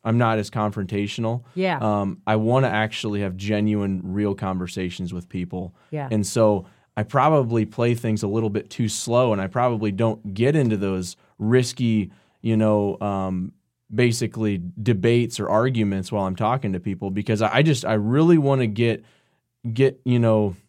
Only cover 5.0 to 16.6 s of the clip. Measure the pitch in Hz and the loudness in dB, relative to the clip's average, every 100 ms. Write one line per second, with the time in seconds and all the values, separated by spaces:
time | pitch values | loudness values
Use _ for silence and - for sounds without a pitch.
5 | 90 90 87 95 87 92 92 _ _ 151 | -8 -8 -10 -8 -6 -8 -10 _ _ -10
6 | 135 110 101 120 110 101 - _ _ - | -4 -2 0 4 4 4 -2 _ _ -6
7 | 107 139 143 151 120 117 110 - 120 117 | -2 2 4 4 2 0 -2 0 0 0
8 | 117 107 101 110 110 101 - - 113 - | 0 -2 0 0 0 -2 -6 -4 -4 -2
9 | - 120 127 101 95 120 123 113 107 98 | 0 2 4 2 -2 0 0 0 -2 0
10 | 113 107 104 98 127 151 123 107 98 92 | 0 0 -8 0 2 2 2 0 0 -2
11 | 90 - _ _ 104 127 123 - 120 110 | -6 -12 _ _ 2 2 2 0 2 2
12 | 92 - _ _ 113 110 107 107 101 92 | 0 -8 _ _ -2 2 4 2 0 -2
13 | 101 98 95 92 90 _ _ _ _ 107 | -4 -4 -4 -4 -6 _ _ _ _ 0
14 | 123 117 113 110 107 98 87 107 110 104 | 0 0 -4 -2 -2 -2 -6 -4 0 2
15 | 117 120 120 120 101 107 127 120 104 98 | 4 2 0 -4 0 2 2 0 0 -2
16 | 90 107 95 92 110 131 | -4 -4 -2 -2 -2 0